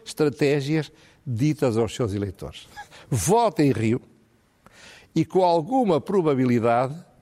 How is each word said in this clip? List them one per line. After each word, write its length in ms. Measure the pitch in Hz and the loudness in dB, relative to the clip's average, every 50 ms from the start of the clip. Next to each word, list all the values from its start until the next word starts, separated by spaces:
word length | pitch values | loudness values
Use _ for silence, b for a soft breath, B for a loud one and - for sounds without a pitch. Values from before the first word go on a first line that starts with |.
| - | -18
estratégias 880 | - - - 156 147 - - 156 139 147 147 135 143 156 160 143 - b b b b b b b | -12 -4 -2 0 0 0 0 0 0 2 0 0 -2 -2 -2 -4 -6 b b b b b b b
ditas 520 | 139 120 107 135 151 151 - 147 127 107 113 | -8 -4 -2 0 0 0 0 0 0 0 0
aos 180 | 117 101 - | 0 -2 -2
seus 180 | - 131 104 98 | -4 -4 -4 -4
eleitores. 540 | 101 101 98 90 - - - - - - - B B B B B B B B | -4 -6 -8 -8 -12 -14 -16 -16 -18 -20 -20 B B B B B B B B
Vota 540 | 143 110 85 156 202 233 240 214 - - 151 | -4 -2 0 2 2 4 2 2 2 2 2
em 80 | 139 | 2
Rio 300 | 120 107 110 110 117 131 - - _ _ _ _ _ _ _ _ _ _ B B B B B B B B B B _ | 2 2 0 0 -2 -2 -4 -10 _ _ _ _ _ _ _ _ _ _ B B B B B B B B B B _
e, 80 | 165 156 | -2 -2
com 220 | - - 185 185 | 0 0 2 2
alguma 560 | 175 170 170 151 180 262 269 247 202 165 139 | 2 2 0 0 0 0 0 2 2 0 0
probabilidade, 920 | - - 190 202 165 156 143 127 131 123 120 120 107 120 117 120 135 131 147 170 - _ _ _ | 0 0 -2 0 2 2 2 2 2 2 2 2 2 2 2 2 0 -2 -6 -10 -16 _ _ _